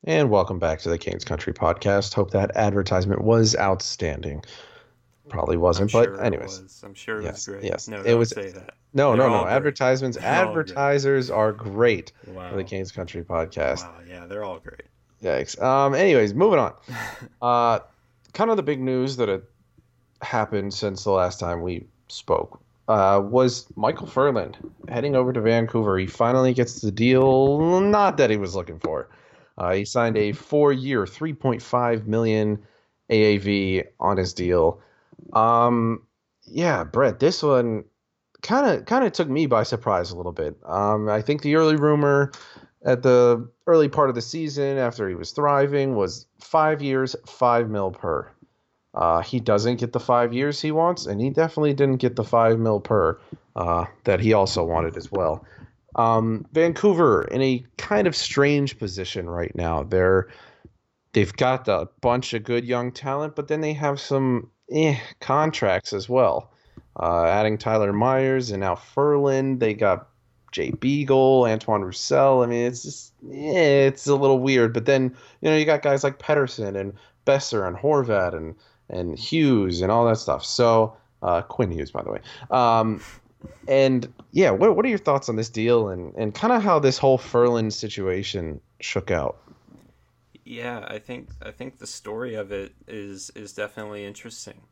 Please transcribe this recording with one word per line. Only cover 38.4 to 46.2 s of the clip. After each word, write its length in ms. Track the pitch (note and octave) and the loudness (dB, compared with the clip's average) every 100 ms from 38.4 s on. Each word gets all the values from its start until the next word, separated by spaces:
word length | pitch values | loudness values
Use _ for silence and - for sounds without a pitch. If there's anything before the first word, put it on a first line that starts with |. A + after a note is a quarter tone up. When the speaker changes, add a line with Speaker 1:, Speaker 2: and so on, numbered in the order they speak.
Speaker 1:
kinda, 420 | - B3 C#4 D3+ | -2 0 2 0
kinda 260 | - B3 A#3+ | 0 0 0
took 180 | - D#3+ | -2 -2
me 200 | C#3 D3+ | 0 2
by 160 | A#2 | 2
surprise 480 | A2 A2+ A2+ F#2+ F2 | 0 -4 -2 -2 -2
a 40 | F2 | -8
little 160 | F2 | -10
bit. 260 | E2 D2+ - - | -6 -8 -8 -8
Um, 440 | F2+ G#2 G#2+ G#2+ | -2 0 0 0
I 120 | G#2+ | -2
think 200 | G#2+ D3 | -2 -4
the 140 | C#3+ D#3 | 0 2
early 200 | D#3 D#3 | 4 4
rumor 560 | D3 D3+ C#3+ C#3+ C#3 - - - - _ - | 2 4 4 4 2 -4 -20 -20 -20 _ 0
at 180 | B2 | 2
the 460 | C3 B2 A#2+ A#2 B2 _ - | 6 6 6 4 -2 _ 2
early 220 | E3 D3 | 4 4
part 180 | D#3 C#3 | 2 0
of 80 | A#2+ | 0
the 60 | |
season, 560 | A2+ E3 D#3 C#3 C#3 C3+ | -6 -8 -6 -4 -2 0
after 320 | A#2+ A#2 G2 | -2 -2 -6
he 60 | F2 | -6
was 160 | E2+ | -8
thriving, 600 | - D3 C#3 C#3 C#3+ C3+ | -2 2 2 2 0 0
was 320 | A#2 F#2 G2+ | 0 -2 -4